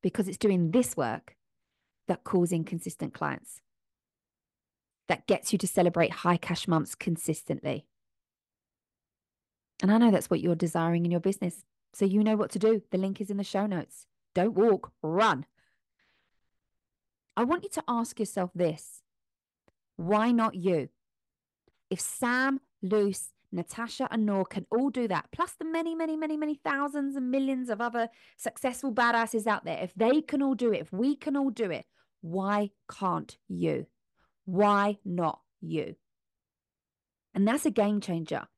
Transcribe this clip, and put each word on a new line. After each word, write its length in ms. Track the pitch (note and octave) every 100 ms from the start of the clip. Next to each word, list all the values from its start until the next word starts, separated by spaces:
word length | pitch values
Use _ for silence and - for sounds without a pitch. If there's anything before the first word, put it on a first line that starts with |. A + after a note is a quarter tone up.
Because 260 | F#3+ - G3
it's 100 | F#3
doing 340 | G#3+ F#3 E3+
this 260 | A3 B3 -
work 380 | A#2+ A2+ - _ _ _ _ _ _ _ -
that 160 | F3+
calls 280 | - F#3 F3
in 120 | E3+
consistent 500 | E3 E3+ - - D3
clients, 480 | - D3 C3+ - - _ _ _ _ _ _ _ _ _ _ _ _ _ _ -
that 200 | C4 -
gets 240 | C#4 -
you 80 | -
to 80 | F#3
celebrate 440 | - F3 E3+ E3+
high 260 | - F3 F3
cash 300 | - E3+ -
months 280 | E3 - -
consistently. 920 | - E3 - D3+ - - - C#3 _ _ _ _ _ _ _ _ _ _ _ _ _ _ _ _ _ _ _ _
And 120 | F#3
I 80 | A3
know 100 | A#3
that's 200 | F#3+ -
what 100 | F3
you're 160 | E3+ E3
desiring 500 | E3+ E3+ E3 E3+ E3+
in 60 |
your 80 | F3
business. 460 | F#3+ G3 F3+ - _ _ _
So 120 | - G3
you 180 | G3+
know 120 | G#3+ G#3+
what 140 | G3+
to 80 | G3
do. 220 | G#3+ A3 -
The 80 | F#3
link 240 | F#3+ G3
is 80 | G3+
in 80 | G3+
the 60 |
show 240 | G3 G3 G#3
notes. 400 | F3+ - - - _ _
Don't 220 | - G3 F3
walk, 360 | A3+ G3 - _
run. 420 | D#3 E3+ A3 C#3 - _ _ _ _ _ _ _ _ _ _ _ _ _ _ _ _ _ _ -
I 60 |
want 200 | A#3+ F4
you 60 | G4+
to 140 | - -
ask 320 | A#3 A#3 -
yourself 300 | G#3 - F3+ F3
this. 480 | E3+ D#3 - - _ _ _ _ _ _ _ _ _ -
Why 340 | E3+ G#3+ A#3
not 240 | A#3 A3+ F#3
you? 340 | F3 E3+ C3 _ _ _ _ _ _ _ _ _ _
If 80 | F#3
Sam, 640 | - - B3 B3 C4+ C4+ _ _
Luce, 520 | F#3+ G#3+ G3+ F#3+ - _ _
Natasha, 560 | F3+ E3+ - A#3 - C4
and 160 | A3+ G#3+
Noor 200 | G3 F#3
can 200 | G3+ E3+
all 180 | A3+ C#4
do 200 | B3+ A#3
that, 160 | E3+ -
plus 180 | - F4+
the 140 | - D#4+
many, 280 | E4 E4
many, 220 | E4 D#4+ D#4
many, 220 | D#4 D#4
many 180 | D4+ D4
thousands 640 | D#4 C#4 C#4+ D4 C#4 C#4
and 120 | B3+
millions 400 | C4+ C4+ C4 B3
of 120 | G#3
other 260 | A#3+ A#3+ A3+ _ - _
successful 560 | A#3+ - C4 B3 C#4
badasses 520 | A3+ A#3+ A#3 A3+ A#3 G#3+
out 200 | G#3 E3
there, 140 | D#3+
if 120 | F3+
they 280 | - A3+ D4
can 200 | D#4 C#4+
all 140 | C#4 B3
do 160 | A#3+
it, 80 | G3
if 140 | D#3
we 240 | F#3 B3+ C#4+
can 180 | D4 C#4
all 140 | C4+
do 200 | G#3+ G#3
it, 160 | D3+ - _ _ _
why 480 | E3 F3+ F#3+ G#3 G3+ _ -
can't 460 | - F#3+ E3 - - _
you? 380 | F3+ E3+ C#3+ D3+ _ _ _ _ _ -
Why 540 | F#3 G#3 G3+ G3+ G3+
not 380 | G3 F3 E3 - _ _
you? 360 | D#3+ D#3+ - - _ _ _ _ _ _ _ _ _ _ _ _ _
And 120 | G3 G3+
that's 200 | C4+ D#4+
a 60 |
game 280 | A3 G3+ G#3
changer. 480 | - E3+ D#3 C#3 -